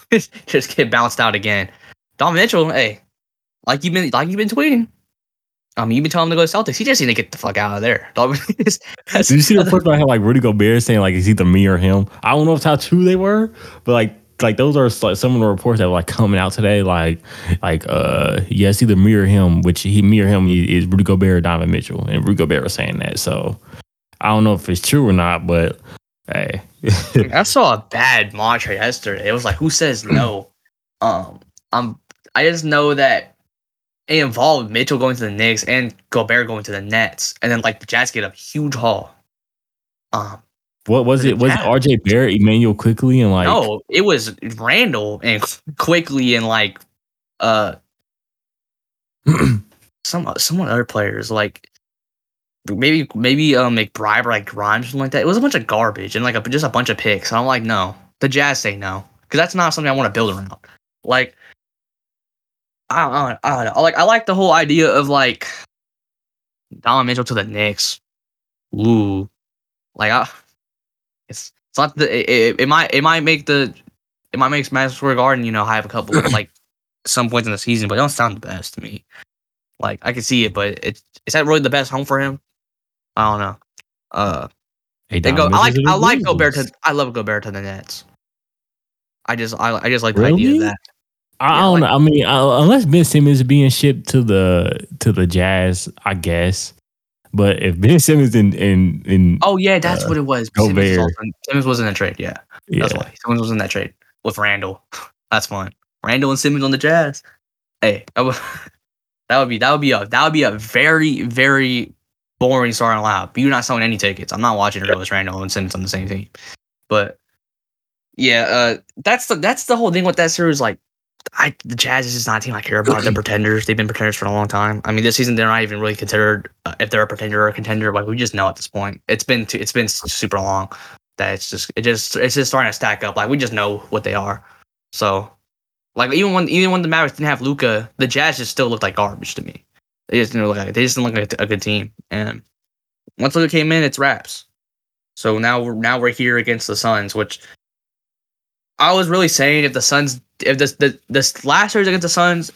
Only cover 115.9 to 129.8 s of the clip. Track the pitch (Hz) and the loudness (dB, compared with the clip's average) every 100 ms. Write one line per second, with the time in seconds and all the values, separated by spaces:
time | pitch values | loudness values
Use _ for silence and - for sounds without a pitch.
115.9 | 95 95 98 101 - - - _ _ _ | -6 -6 -8 -10 -18 -20 -20 _ _ _
116.9 | 107 101 - _ _ _ _ _ _ _ | -2 -2 -8 _ _ _ _ _ _ _
117.9 | _ _ - 127 117 113 120 120 113 - | _ _ -2 0 2 2 2 0 -2 -8
118.9 | - 170 240 - 185 180 - - 233 233 | -6 -2 -2 -2 -2 -2 -2 -2 0 0
119.9 | 175 180 175 165 165 170 147 117 104 _ | 0 0 0 0 0 0 0 -2 -4 _
120.9 | _ _ _ - - 147 - - 120 - | _ _ _ -10 -4 -2 -4 -10 -6 -2
121.9 | 131 123 120 113 110 127 104 - 107 107 | -2 -2 -4 -4 -4 -4 -8 -4 -2 0
122.9 | 110 110 107 104 104 107 110 110 110 107 | 0 0 -2 -2 0 0 0 0 -2 -2
123.9 | 107 107 104 101 104 104 101 104 107 - | -2 -4 -2 -4 -2 -2 -2 -2 -4 -4
124.9 | 110 113 113 123 113 110 110 110 104 107 | 0 0 0 0 0 0 0 -2 -4 -6
125.9 | 104 104 107 107 104 - - - - 110 | -6 -4 0 2 0 -4 -16 -14 -6 -2
126.9 | 113 107 107 107 107 107 104 110 107 107 | 0 -2 -4 -6 0 0 -2 -4 -2 -2
127.9 | 101 104 117 117 101 95 - - 104 98 | -2 -4 -4 -4 -2 -2 -4 -10 -8 -8
128.9 | 98 - 113 - 123 110 - 107 123 | -8 -6 -4 -2 -4 -4 -6 -4 -2